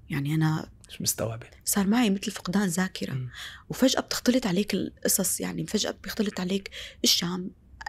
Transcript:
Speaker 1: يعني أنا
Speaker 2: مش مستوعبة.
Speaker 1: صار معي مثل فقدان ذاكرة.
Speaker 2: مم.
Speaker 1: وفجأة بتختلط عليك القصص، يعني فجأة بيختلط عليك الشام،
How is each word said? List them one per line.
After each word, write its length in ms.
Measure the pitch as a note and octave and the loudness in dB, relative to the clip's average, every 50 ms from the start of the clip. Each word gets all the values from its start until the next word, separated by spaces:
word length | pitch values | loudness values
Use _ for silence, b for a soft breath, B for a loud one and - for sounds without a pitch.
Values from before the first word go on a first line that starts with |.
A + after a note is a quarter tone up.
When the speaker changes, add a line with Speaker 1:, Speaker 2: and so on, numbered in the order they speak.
| - - | -10 -8
Speaker 1:
يعني 240 | - C#3+ C#3 C#3+ D#3 | -6 -4 -2 0 2
أنا 360 | D#3+ D#3+ D#3 D#3 - - - - - - - | 4 4 4 2 0 -4 -8 -14 -20 -20 -16
Speaker 2:
مش 140 | - - | -10 -4
مستوعبة. 440 | - - - - - A2+ A2+ A#2 - - b b b | -2 -2 -2 0 -2 -4 -4 -6 -12 -16 b b b
Speaker 1:
صار 220 | - - G#3 G3 | 0 2 2 4
معي 240 | F#3+ G#3+ B3 B3+ G#3 | 4 4 4 4 4
مثل 200 | F#3+ G3+ - G#3+ | 2 2 -2 -6
فقدان 380 | - - - - E3 G3 G#3 F#3 | -8 -6 -4 0 0 2 2 2
ذاكرة. 440 | D#3+ F#3 F#3 F#3 - - G3 - | 0 0 -2 -2 -2 -6 -8 -6
Speaker 2:
مم. 180 | C3 B2+ B2+ B2 B B B B B B B B | -6 -6 -6 -8 B B B B B B B B
Speaker 1:
وفجأة 320 | - - B3 - - - | 0 4 4 4 4 4
بتختلط 460 | - - - - - - B3 C4 - | -2 -2 -4 0 2 2 2 4 4
عليك 280 | G3+ E3+ F#3+ G#3 - - | 2 2 2 0 0 0
القصص، 680 | F#3 - - - - - - - - F#3 - - - | -2 -2 -4 -6 -2 0 0 2 2 2 0 -2 -2
يعني 260 | F#3 F3+ F3+ E3+ D#3+ | -4 -4 -4 -4 -4
فجأة 280 | - - G#3 - - - - | -2 0 0 0 0 -4 -6
بيختلط 380 | - - - - G#3+ G#3 - - | -8 -8 -4 -2 -2 -2 -2 -2
عليك 300 | F#3 F3+ G3 G3 G3 - B B B B B B - | -2 0 -2 -2 -2 -6 B B B B B B 2
الشام، 460 | - - - F3+ F3 F3+ F#3 F3+ - - - - - - - - | 2 2 2 0 -2 -4 -4 -6 -8 -10 -14 -20 -20 -16 -14 -10